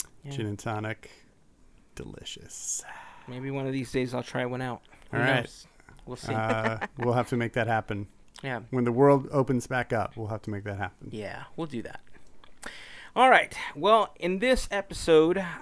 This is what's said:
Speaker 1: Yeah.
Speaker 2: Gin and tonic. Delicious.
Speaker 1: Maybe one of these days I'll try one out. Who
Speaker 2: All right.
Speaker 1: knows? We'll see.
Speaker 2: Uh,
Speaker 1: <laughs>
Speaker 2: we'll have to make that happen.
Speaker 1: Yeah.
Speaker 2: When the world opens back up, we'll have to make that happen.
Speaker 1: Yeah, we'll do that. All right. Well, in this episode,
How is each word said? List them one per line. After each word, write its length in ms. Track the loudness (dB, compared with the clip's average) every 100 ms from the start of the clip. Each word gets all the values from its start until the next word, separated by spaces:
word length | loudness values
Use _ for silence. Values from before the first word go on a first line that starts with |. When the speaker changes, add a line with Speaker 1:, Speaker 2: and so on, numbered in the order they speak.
| -14 -14
Speaker 1:
Yeah. 60 | -12
Speaker 2:
Gin 140 | -6 -6
and 120 | -6
tonic. 520 | -6 -4 -6 -8 -14 -20 -20 _ _ _ -20 -20 _
Delicious. 880 | -16 -14 -14 -14 -16 -16 -12 -8 -8 -8 -16 -18 -20 -14
Speaker 1:
Maybe 220 | -10 -6
one 160 | -4 -2
of 60 |
these 180 | -2 -2
days 240 | 0 0
I'll 80 | -2
try 220 | -4 -4 -2
one 160 | -4
out. 200 | -6 -8 -12 -20 -6
Who 60 | 0
Speaker 2:
All 40 |
right. 180 | 2 2
Speaker 1:
knows? 260 | -2 -10 -20 _ -20 -20
We'll 120 | -14 -12
see. 180 | -4
Speaker 2:
Uh, 440 | -2 0 0 0 -2 -8
Speaker 1:
<laughs> 60 | -4
Speaker 2:
we'll 160 | 0
have 140 | 2 2
to 60 | 0
make 180 | 0
that 120 | 0 2
happen. 400 | 2 0 -6 -8 -14 -20 -12
Speaker 1:
Yeah. 180 | -8 -8 -4
Speaker 2:
When 140 | 0
the 80 | 2
world 360 | 6 8 8 4
opens 340 | 0 2 0 0
back 260 | -2 0
up, 240 | 0 -2 -4
we'll 120 | -6
have 140 | -6
to 80 | -6
make 140 | -8
that 120 | -6 -6
happen. 320 | -6 -8 -14
Speaker 1:
Yeah, 340 | -10 -10 -10 -12 -10
we'll 100 | -8
do 160 | -8
that. 180 | -8 -12 -16 -18 -16 -18 -18 -14 -14 -14 -16 -16 -6 6
All 140 | 8
right. 260 | 8 6 -4 -10
Well, 380 | 0 4 6 4 -2
in 200 | -2 0
this 280 | 2 2 0
episode, 720 | -4 -6 -4 6 8 8 4 -2 -2